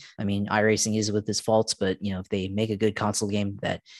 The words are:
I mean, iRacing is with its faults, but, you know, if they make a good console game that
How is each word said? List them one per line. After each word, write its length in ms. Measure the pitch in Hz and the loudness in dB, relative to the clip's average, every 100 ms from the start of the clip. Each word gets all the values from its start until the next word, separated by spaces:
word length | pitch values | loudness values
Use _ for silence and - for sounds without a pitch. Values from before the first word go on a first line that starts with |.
| - - | -18 -6
I 60 | |
mean, 220 | 101 101 101 | -4 -2 0
iRacing 500 | 107 107 104 110 107 | 2 4 4 2 0
is 140 | 104 | 0
with 160 | 104 104 | 0 -2
its 120 | 104 | -4
faults, 340 | - 110 110 | 2 2 4
but, 260 | - 98 95 | 0 -2 -2
you 120 | 101 | -2
know, 80 | 92 | -4
if 80 | 92 | -4
they 200 | 101 95 | -4 -2
make 220 | 101 110 | -2 -2
a 60 | 101 | 0
good 200 | 107 104 | 0 0
console 320 | 107 104 104 | -2 -2 -2
game 300 | 104 101 98 | -2 -2 -4
that 200 | - - _ - | -6 -6 _ -18